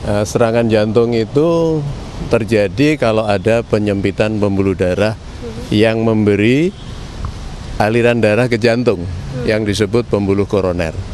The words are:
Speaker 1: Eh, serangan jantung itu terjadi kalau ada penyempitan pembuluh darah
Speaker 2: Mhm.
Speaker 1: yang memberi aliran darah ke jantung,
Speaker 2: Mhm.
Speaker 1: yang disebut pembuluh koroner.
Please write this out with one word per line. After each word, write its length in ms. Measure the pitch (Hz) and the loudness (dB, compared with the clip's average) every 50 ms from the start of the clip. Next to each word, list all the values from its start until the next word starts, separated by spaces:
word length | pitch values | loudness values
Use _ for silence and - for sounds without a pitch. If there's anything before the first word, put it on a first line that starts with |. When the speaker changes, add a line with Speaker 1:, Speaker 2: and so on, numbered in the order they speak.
| - | -4
Speaker 1:
Eh, 200 | - 104 104 107 - | -2 -2 -2 -2 -2
serangan 400 | - 123 120 113 113 117 117 113 | 0 0 2 2 2 2 2 4
jantung 480 | 110 107 107 110 104 120 117 117 120 | 4 2 2 2 2 2 2 2 2
itu 640 | 113 110 101 101 143 151 170 170 165 165 165 160 156 147 143 135 - - - - - - 156 | 0 -2 0 0 0 2 2 2 2 2 0 0 -2 -2 -4 -8 -8 -10 -12 -10 -8 -4 0
terjadi 720 | - 117 113 101 113 104 104 98 87 107 143 147 156 143 | 0 0 0 2 2 2 2 0 0 0 2 2 2 2
kalau 240 | - 113 110 110 110 | 0 0 0 0 0
ada 400 | 107 101 98 87 110 113 117 113 | 0 0 0 2 2 2 2 0
penyempitan 720 | - - 107 104 104 101 98 95 101 92 - 110 107 110 | 0 0 0 2 0 0 0 0 -2 0 0 -2 0 0
pembuluh 400 | 107 101 101 98 98 98 98 95 | 0 0 0 0 0 0 0 0
darah 400 | 82 95 90 90 87 101 107 110 | 0 0 0 0 0 0 -2 -2
Speaker 2:
Mhm. 560 | - - - - - - - - - - - | -6 -12 -16 -14 -12 -12 -12 -10 -12 -6 -2
Speaker 1:
yang 320 | - 107 107 113 113 113 113 | 2 2 4 4 2 2 0
memberi 720 | 113 113 110 107 104 101 98 104 113 127 143 160 185 208 - - - - - - - - - - - - - - - - - - - - - | 2 2 2 4 2 4 4 4 4 4 2 2 0 -2 -6 -14 -12 -12 -12 -12 -12 -10 -8 -8 -8 -8 -10 -12 -12 -12 -12 -10 -10 -4 -2
aliran 400 | - 107 113 120 117 117 120 117 | 0 2 2 2 2 2 2 4
darah 320 | 107 107 104 104 123 127 | 2 2 4 2 2 2
ke 80 | 120 113 | 0 2
jantung, 400 | 107 117 113 120 123 120 104 87 | 2 2 2 4 2 0 0 0
Speaker 2:
Mhm. 480 | 85 92 - - - - - - 123 - | -2 -6 -8 -8 -8 -8 -8 -6 -2 -2
Speaker 1:
yang 160 | 110 107 110 | 0 0 0
disebut 480 | 104 101 95 107 98 101 120 117 - | -2 0 0 0 0 2 0 0 0
pembuluh 320 | - 101 101 95 98 98 101 | -2 0 2 0 2 0 0
koroner. 480 | 90 - 101 92 92 87 87 87 80 78 - - - | 0 0 0 0 0 0 0 -2 -4 -4 -6 -10 -10